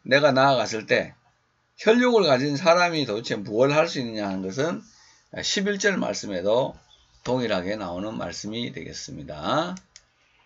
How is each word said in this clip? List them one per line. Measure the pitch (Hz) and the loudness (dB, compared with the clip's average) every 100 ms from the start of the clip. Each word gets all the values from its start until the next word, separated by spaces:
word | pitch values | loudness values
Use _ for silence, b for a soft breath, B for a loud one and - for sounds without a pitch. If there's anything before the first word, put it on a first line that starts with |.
내가 | - 139 143 | 2 4 6
나아갔을 | 131 139 127 104 110 98 | 6 4 4 0 -4 0
때 | 120 - - _ _ _ _ _ - | 0 0 -10 _ _ _ _ _ -2
혈육을 | 208 240 247 233 | 4 4 6 4
가진 | 165 127 147 139 | 4 4 2 0
사람이 | 165 175 175 160 123 | 4 4 4 0 -2
도대체 | 107 120 113 | -4 -4 -6
무엇을 | 104 107 139 151 | -2 2 4 4
할 | 165 | 0
수 | 156 | -2
있느냐 | 120 110 101 | -6 -4 -4
하는 | 95 | -4
것은 | 95 107 156 208 - b b b b - | -6 -4 -4 -4 -12 b b b b -8
십일 | - 208 196 202 | -4 -2 -2 0
절 | 208 175 | 0 0
말씀에도 | - 101 107 92 95 120 147 - _ _ _ _ | -2 -4 -6 -4 0 2 0 -6 _ _ _ _
동일하게 | - 127 117 95 90 107 | -4 -2 0 -2 -2 -6
나오는 | 92 87 107 120 | -6 -6 -8 -6
말씀이 | 87 85 101 113 120 | -8 -8 -8 -8 -8
되겠습니다. | 85 80 - - 82 69 76 82 139 214 185 _ - b b b b | -10 -12 -12 -14 -14 -12 -8 -2 -2 -2 -8 _ -20 b b b b